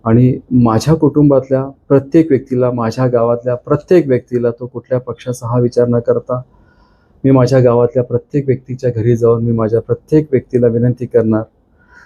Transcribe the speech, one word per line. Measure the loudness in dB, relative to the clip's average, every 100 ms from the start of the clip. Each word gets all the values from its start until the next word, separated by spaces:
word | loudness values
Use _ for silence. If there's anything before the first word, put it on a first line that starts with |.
| 0
आणि | 2 2 0 -2
माझ्या | 0 2 2 0
कुटुंबातल्या | 0 2 2 2 2 0 -2 -4 -10 0
प्रत्येक | 0 2 0 2
व्यक्तीला, | 0 -2 -2 -2
माझ्या | -2 -4 -2 0
गावातल्या | 0 0 -2 -4 -6
प्रत्येक | -2 -4 2 2 2
व्यक्तीला, | -2 -2 -4 -4
तो | -4 -10
कुठल्या | -14 -6 -6
पक्षाचा | -6 -10 -10 -10 -4
हा | -2
विचार | 0 0 0
न | 0
करता, | 0 -2 -4 -8 -8 _ _ _ _ _ _ _
मी | 2
माझ्या | 2 4 2
गावातल्या | 4 2 0 -2
प्रत्येक | -4 -6 -4 -4 -2
व्यक्तीच्या | -4 -6 -6 -4 -2
घरी | -2 2
जाऊन | 2 0
मी | 0
माझ्या | -2 -2 -2
प्रत्येक | -2 -6 -2 -2 0
व्यक्तीला | -4 -2 0 0
विनंती | 0 -2 -2 -2
करणार | 0 0 -2 -4 _ _ _ _ -20